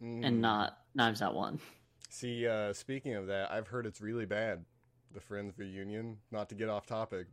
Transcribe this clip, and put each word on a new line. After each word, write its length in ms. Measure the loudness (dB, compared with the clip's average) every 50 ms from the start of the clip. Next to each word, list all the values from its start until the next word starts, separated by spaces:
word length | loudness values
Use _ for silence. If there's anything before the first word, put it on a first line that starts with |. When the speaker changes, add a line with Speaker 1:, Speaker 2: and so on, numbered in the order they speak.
Speaker 1:
Mm. 220 | -8 -8 -4 0 2
Speaker 2:
and 140 | 4 6 6
not 380 | 6 6 6 6 4 0 -2 -8 _ _ 4
Knives 260 | 6 6 6 6 4
Out 140 | 2 2 2
one. 260 | 2 0 0 -2 -6 -8 -12 -20 -20 _ _ _ _ -20 -14
Speaker 1:
See, 380 | -12 -8 -6 -4 -2 2 2
uh, 260 | 2 2 2 2 0
speaking 420 | -2 -4 -4 -6 -6 -4 -2 -2 -2
of 120 | -2 -2
that, 240 | 0 0 0 0 0
I've 180 | -2 -2 -2 -2
heard 160 | -4 -4 -4
it's 160 | -4 -6 -6
really 240 | -6 -4 -2 -2 0
bad, 400 | 0 0 0 2 0 -2 -4 -6 _ _ _ _ _ _ _ _ -16
the 80 | -16 -16
Friends 380 | -10 -8 -6 -4 -4 -6 -6 -8
reunion. 600 | -8 -8 -6 -6 -6 -4 -4 -4 -4 -6 -8 -12 _ -6
Not 180 | -4 -4 -4 -4
to 40 | -2
get 160 | -2 0 0
off 160 | 0 -2 -2
topic, 400 | -2 -2 -2 -2 -2 -2 -6 -6 -4